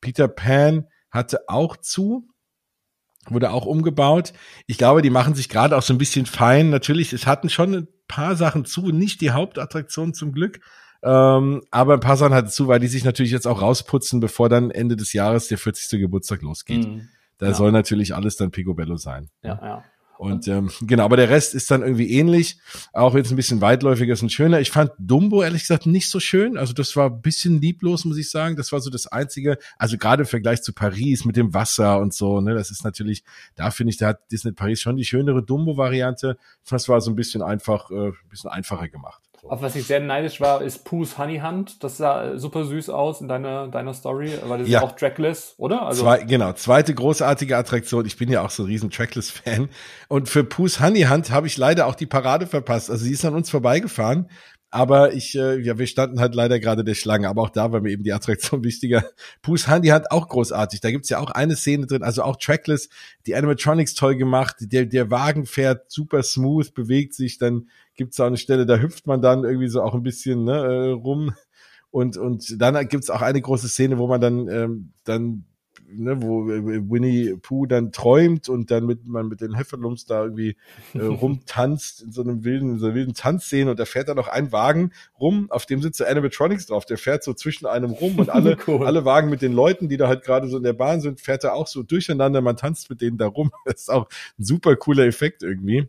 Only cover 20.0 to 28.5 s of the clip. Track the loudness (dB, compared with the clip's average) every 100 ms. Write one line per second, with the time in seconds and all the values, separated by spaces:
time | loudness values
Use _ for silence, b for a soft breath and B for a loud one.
20 | _ _ -6 -4 -2 -2 -2 -6 2 4
21 | 6 6 8 6 4 -6 0 2 2 0
22 | 2 4 4 4 2 -4 B B B 2
23 | 4 4 2 0 0 2 4 4 4 2
24 | 2 0 -2 2 4 4 2 2 2 0
25 | 2 4 4 2 2 -2 0 0 4 2
26 | 0 -4 0 2 2 -2 -4 -4 -4 2
27 | 0 0 -4 -2 2 2 2 0 -2 -2
28 | -2 -6 -6 -4 -4